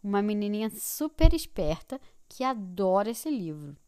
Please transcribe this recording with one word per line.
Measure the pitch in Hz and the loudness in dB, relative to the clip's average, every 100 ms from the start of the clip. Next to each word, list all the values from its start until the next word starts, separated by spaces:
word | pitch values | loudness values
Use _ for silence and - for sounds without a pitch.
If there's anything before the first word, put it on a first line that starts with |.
uma | 202 202 | 0 0
menininha | 208 208 208 208 220 | 2 0 0 -2 -4
super | 214 - - 311 - 320 | -6 -8 -4 -6 6 6
esperta | 320 - - 147 165 - 269 - - _ | 6 -2 -4 -2 -2 -6 -14 -14 -20 _
que | - | -4
adora | 262 240 190 180 190 190 214 | -4 -2 -8 0 4 4 2
esse | 233 311 | -4 -4
livro. | 269 170 151 147 143 | -4 -4 -8 -12 -16